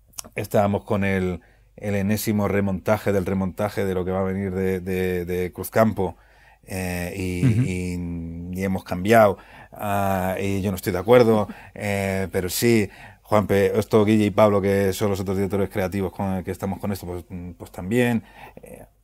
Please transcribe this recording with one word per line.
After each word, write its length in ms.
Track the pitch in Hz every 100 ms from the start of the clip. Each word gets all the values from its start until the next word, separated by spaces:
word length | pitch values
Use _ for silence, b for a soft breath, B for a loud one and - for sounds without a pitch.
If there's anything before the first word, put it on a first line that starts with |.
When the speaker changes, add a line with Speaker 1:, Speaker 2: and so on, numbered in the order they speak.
| _ - -
Speaker 1:
estábamos 480 | - 104 113 101 101
con 200 | - 107
el, 380 | 98 95 92 87 b b b -
el 180 | 104
enésimo 540 | 101 98 107 - 104 101
remontaje 640 | 98 98 90 - 107 110
del 140 | 98 90
remontaje 580 | 95 95 80 104 -
de 100 | 98
lo 100 | 92
que 60 | 90
va 80 | 92
a 40 |
venir 280 | 95 95 98
de, 280 | 92 95 92
de, 440 | 92 92 92 90 87
de 260 | 90 90
Cruzcampo, 640 | - 92 113 110 98 90 - b b b b
eh, 480 | - 95 92 90 87 98
y, 300 | 92 90 90
Speaker 2:
Ujú. 160 | 107 127 90 90 87 87 85 82 85 87
Speaker 1:
y, 40 | 90
y 40 |
hemos 180 | 98 95
cambiado, 540 | - 90 98 113 107 92 B B B
ah, 640 | - 104 101 98 95 92 92
y 220 | 98 98
yo 80 | 101
no 60 | 95
estoy 160 | -
de 60 | 90
acuerdo, 500 | 92 127 113 110 101 B B
eh, 540 | - 104 101 98 95 95
pero 160 | 98 90
sí, 400 | - 120 113 95 B B B
Juanpe, 540 | - 107 95 101 95 104
esto 260 | - 110
Guille 220 | 104 110 104
y 40 |
Pablo, 300 | 98 107 101
que 320 | 98 98 98
son 180 | 92 104
los 100 | 98
otros 160 | 98 95
directores 320 | 95 98 95
creativos 440 | 104 92 98 92
con 200 | - 98
el 100 | 95
que 60 | 87
estamos 300 | 90 98 90
con 100 | 104
esto, 140 | 98 87
pues, 180 | 90 -
mm, 240 | 92 87
pues 180 | 82 95
también, 540 | - 92 120 120 113 B B B -
eh, 280 | - - - _